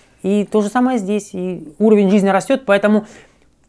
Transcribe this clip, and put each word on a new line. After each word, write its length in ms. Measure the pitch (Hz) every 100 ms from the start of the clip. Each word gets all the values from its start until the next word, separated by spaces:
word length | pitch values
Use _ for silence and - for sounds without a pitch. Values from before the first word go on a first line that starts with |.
| _ _
И 220 | 190 208
то 160 | 202 214
же 60 | 202
самое 300 | 247 247 247
здесь. 320 | 190 208 196
И 400 | 185 180 175 156 -
уровень 320 | 220 208 196
жизни 180 | 208 196
растет, 360 | 190 - 269 233
поэтому 400 | 202 208 214 214 - - _ _ _